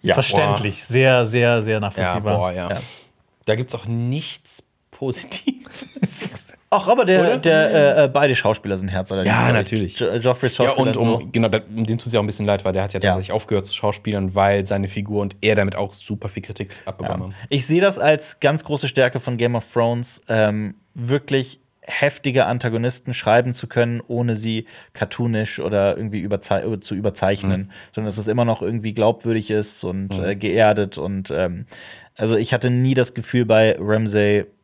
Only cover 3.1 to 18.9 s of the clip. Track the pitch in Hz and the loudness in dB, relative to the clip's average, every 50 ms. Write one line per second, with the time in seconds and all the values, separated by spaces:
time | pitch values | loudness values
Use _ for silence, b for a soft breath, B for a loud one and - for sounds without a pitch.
3.1 | _ _ _ _ _ _ _ - 107 113 123 - - 110 95 110 117 117 120 120 | _ _ _ _ _ _ _ -2 -2 -2 -2 -6 -8 -10 -6 -6 -4 -4 -2 -4
4.1 | 131 156 160 - - - _ - - - _ _ _ _ _ _ - - 139 131 | -4 -6 -8 -10 -16 -14 _ -12 -12 -12 _ _ _ _ _ _ -14 -8 -6 -6
5.1 | 123 - - - - - - 277 262 - - - - - - - - 277 190 - | -6 -6 -8 -8 -8 -4 -4 -4 -6 -6 -16 -18 -18 -18 -18 0 4 4 4 4
6.1 | - - - 190 - - - - - _ _ _ - 196 185 185 240 269 233 180 | 2 0 0 0 0 -2 -8 -10 -20 _ _ _ 0 2 4 4 4 4 6 4
7.1 | 185 185 180 190 240 - 156 170 160 156 156 - - 156 147 139 117 151 147 135 | 6 6 6 4 2 2 4 4 6 6 6 6 6 6 6 6 6 6 4 4
8.1 | 127 139 147 139 127 - - 101 110 - - 104 98 92 95 95 92 92 92 - | 4 4 4 4 2 2 2 0 0 0 -2 -4 -4 -2 -2 -2 -2 -4 -4 -2
9.1 | 98 95 95 101 107 117 120 120 123 110 101 - 113 110 98 90 - - 120 85 | -2 -2 0 2 2 2 2 2 2 2 0 0 -2 -2 -2 -4 -4 -2 -2 -2
10.1 | 101 117 110 127 123 - - 123 - - 123 123 135 - 131 120 110 101 113 113 | -2 0 0 0 0 2 0 -2 2 2 2 2 4 2 0 0 2 2 2 2
11.1 | 113 120 - - - 117 113 110 104 110 - - 107 113 113 107 113 113 - 123 | 2 0 -4 -4 0 0 2 2 2 0 -2 -4 -4 -4 -2 -2 -2 -4 -4 0
12.1 | 120 110 104 104 104 - 107 104 101 98 98 95 92 98 98 101 - 98 101 98 | 0 0 0 0 -4 -2 0 0 0 0 0 -2 -2 -2 -4 -2 -4 0 0 0
13.1 | 90 92 95 - - 110 - - 110 98 95 - - - - 104 104 - - 110 | 0 0 -2 -4 -4 -4 -2 -2 -4 -2 -2 -4 -8 -4 -4 -4 -4 -4 -6 -4
14.1 | 104 101 95 95 92 98 98 98 101 101 95 95 104 98 98 95 - 104 101 101 | -2 -2 -2 -2 2 2 4 4 4 2 0 -2 -2 -2 -2 -4 -6 -8 -6 -4
15.1 | 104 104 101 98 95 - - 107 107 104 98 98 - - 101 98 - - - - | -4 -4 -4 -4 -8 -2 0 2 4 4 2 0 -2 -4 -6 -6 -8 -16 -10 -10
16.1 | 104 101 - 101 - 104 98 - 104 - 107 - - - - 95 95 - - - | -10 -8 -8 -10 -10 -10 -12 -12 -12 -12 -12 -12 -12 -14 -12 -14 -10 -8 -8 -6
17.1 | 95 92 92 95 98 B 117 B 143 139 123 135 156 175 196 202 190 - - 147 | -6 -6 -6 -8 -12 B -6 B -2 -2 0 2 2 2 2 2 2 2 4 4
18.1 | 156 147 - - - _ - 139 151 156 - - 151 139 - 131 | 4 4 0 -6 -6 _ 0 0 0 0 -4 -4 -4 -4 -4 -2